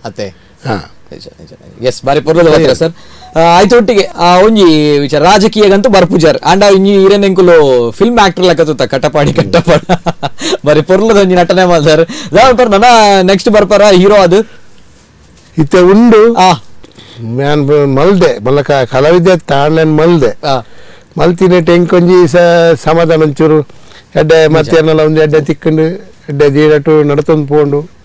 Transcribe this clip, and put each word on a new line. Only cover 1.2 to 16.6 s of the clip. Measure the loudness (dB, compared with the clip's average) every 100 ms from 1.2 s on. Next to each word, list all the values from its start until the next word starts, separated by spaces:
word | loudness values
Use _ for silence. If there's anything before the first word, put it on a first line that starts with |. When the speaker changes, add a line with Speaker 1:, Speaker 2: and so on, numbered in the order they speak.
| -20 -20
Speaker 1:
ನಿಜ, | -20
ನಿಜ. | -20 -20 -8 -6
ಎಸ್, | -4 -4
ಬಾರಿ | -4
ಪೊರ್ಲುದ | -2 0 2
Speaker 2:
ಹಾ. |
Speaker 1:
ಬರ್ತೀರಾ | 2 0
sir? | -2 -4 -6 -20 -20 -8 -2
ಆ, | 2 2
ಆಯ್ತು, | 2 2
ಒಟ್ಟಿಗೆ, | 2 -2
ಆ, | -2 -2 0 2
ಒಂಜಿ | 2 2 2 2 0 -2
ವಿಚಾರ, | -2 0
ರಾಜಕೀಯಗಂತೂ | 0 2 0 0 0 2 2
ಬರ್ಪುಜಾರ್. | 0 0 0 0 0 -2
And | 0 2 2
ಒಂಜಿ | 2
ಈರೇನ್ | 2 2 2 0
ಎಂಕುಲು | 0 2 4 2 0 -2
film | -4 -2 0
actor | -2 0 -2
ಲೆಕ್ಕ | 0
ತೂತ, | -2 -4
ಕಟಪಾಡಿ, | -4 -4 -4 -2 -2
ಕಟ್ಟಪಾಡ. | -2 -2 -2 0 -2 -2 -4 -4 -8 -12 -10 -8 -6 -2
ಬಾರಿ | -2
ಪೊರ್ಲುದ | 0 -2 2 0
ಒಂಜಿ | 2 0
ನಟನೆ | 0 0 0
ಮಾಡ್ತಾರೆ. | 0 0 0
ದಾವಣ್ | -2 -6 -4 0 2 2
ಪರ್ | 0
ನನ್ನ | 2 2 4 2 2
next | 0 0 0
ಬರ್ಪಾರ | 0 2 2
ಹೀರೋ | 4 4 4 2
ಅದು? | 2 0 -2 -14 -20 -20 -20 -20 _ _ _ _ _ -6
Speaker 2:
ಇತ್ತೆ | -2 2
ಉಂಡು. | 2 4 4 4 2
Speaker 1:
ಆ. | 2 0 0